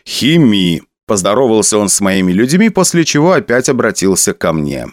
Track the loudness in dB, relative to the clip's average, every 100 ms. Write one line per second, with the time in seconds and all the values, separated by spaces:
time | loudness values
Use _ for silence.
0 | -12 -4 0 2 2 2 0 -2 -8 _
1 | -6 -2 0 0 2 2 0 0 0 -2
2 | 0 0 0 2 2 2 2 2 0 0
3 | 0 0 2 0 0 -2 0 0 -2 0
4 | 0 0 -2 -2 -2 -2 -4 -6 -10